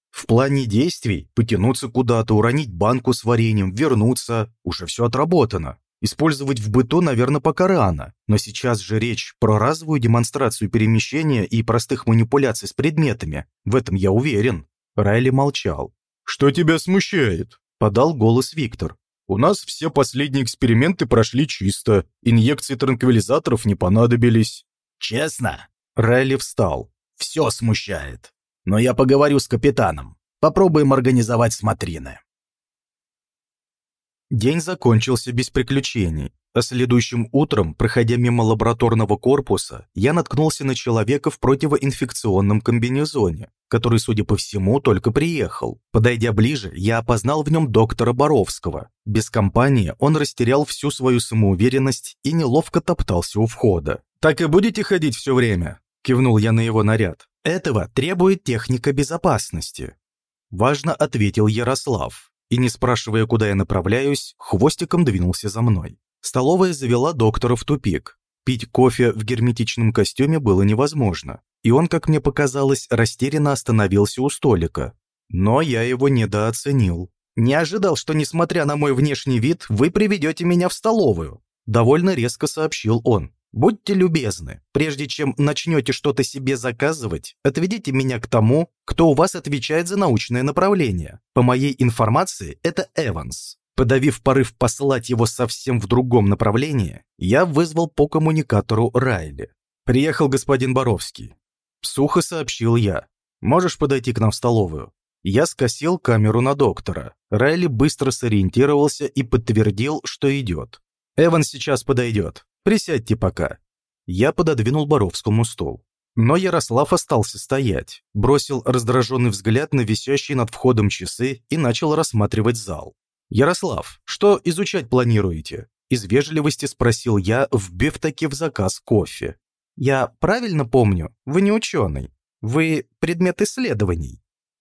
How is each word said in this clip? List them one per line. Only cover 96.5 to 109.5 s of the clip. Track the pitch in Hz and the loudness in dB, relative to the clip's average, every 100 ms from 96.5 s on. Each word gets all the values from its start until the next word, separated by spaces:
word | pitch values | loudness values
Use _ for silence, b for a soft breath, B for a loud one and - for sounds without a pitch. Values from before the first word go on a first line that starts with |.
| 110 151 139 92 - - _ | 0 0 -2 -4 -8 -20 _
я | 90 127 | 0 2
вызвал | 180 143 165 160 165 | 2 2 0 0 -2
по | - 147 | 0 0
коммуникатору | 160 156 156 - 104 - 110 120 | 2 2 0 0 0 0 0 0
Райли. | 123 131 98 78 69 - _ _ _ | 0 0 -2 -6 -12 -16 _ _ _
«Приехал | - 123 151 - 147 | 0 2 2 0 0
господин | 131 - 135 131 | 0 0 0 0
Боровский», | 127 123 98 - - 110 _ _ _ _ _ - | 0 0 -2 -6 -14 -20 _ _ _ _ _ -8
сухо | - 147 180 | -2 0 0
сообщил | - 165 131 - 113 117 | -2 -6 -8 -2 2 2
я. | 104 82 - _ _ _ | 2 -2 -8 _ _ _
«Можешь | - 165 180 - | 0 2 0 -2
подойти | 143 135 120 | 0 0 -2
к | 113 | 0
нам | 107 | 0
в | |
столовую?» | - 120 117 92 78 53 _ _ _ | 0 0 2 0 -4 -12 _ _ _
Я | - 104 165 | -2 2 0
скосил | - 120 - 160 180 | 0 -2 -2 -2 -2
камеру | - 113 107 113 | 0 2 4 2
на | 131 | 0
доктора. | 143 123 - - 82 60 - _ | 2 0 0 -8 -10 -12 -20 _
Райли | 104 139 170 175 | 0 2 2 0
быстро | 113 151 - 135 | 2 0 0 -4
сориентировался | - 120 104 92 120 139 147 147 - 143 | -2 0 2 2 2 4 4 2 0 -4
и | - | -4
подтвердил, | 120 131 - | -2 -2 0